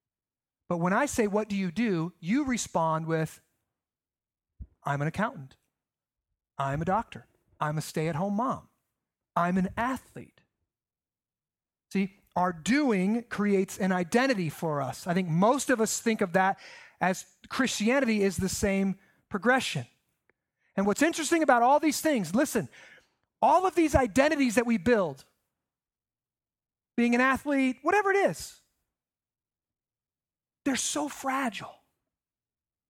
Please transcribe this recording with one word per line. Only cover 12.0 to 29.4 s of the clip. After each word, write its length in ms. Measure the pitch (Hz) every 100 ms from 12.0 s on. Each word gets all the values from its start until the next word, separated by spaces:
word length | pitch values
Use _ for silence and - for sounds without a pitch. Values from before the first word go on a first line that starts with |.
| 196 - _ -
our 160 | 180
doing 680 | 170 151 269 294 202 185 233 226
creates 480 | - 208 196 190 -
an 140 | 185
identity 580 | 185 175 233 269 226 165
for 320 | - 170 147
us. 240 | 131 117 -
I 80 |
think 140 | 175 185
most 420 | 160 202 277 -
of 100 | 247
us 200 | 220 -
think 200 | - 220
of 140 | 196
that 240 | 180 190 196 - - - -
as 240 | 175 190 - _ -
Christianity 760 | - 254 - 208 269 254 220
is 140 | 196 170
the 120 | 185
same 500 | - 208 196 196 185 _ _ _
progression. 560 | 202 190 254 240 151 120 _ _ _ _ _ _ _ _ -
And 80 | 196
what's 140 | 202
interesting 420 | 311 330 294 330
about 200 | 302 247
all 180 | 240 294
these 220 | 311 -
things, 320 | 320 277 165
listen, 340 | 190 302 226 135 - - - _ _ _ _
all 260 | 226 320 370
of 100 | 349
these 180 | 320
identities 640 | 302 254 180 285 311 262 208
that 100 | 240
we 100 | 226
build, 480 | 170 233 175 135 - _ _ _ _ _ _ _ _ _ _ _ _ _ _ _ _ -
being 180 | 240
an 60 | 240
athlete, 560 | 262 262 285 285 262 254
whatever 280 | 302 392 392
it 60 | 392
is, 440 | 349 160 - - _ _ _ _ _ _ _ _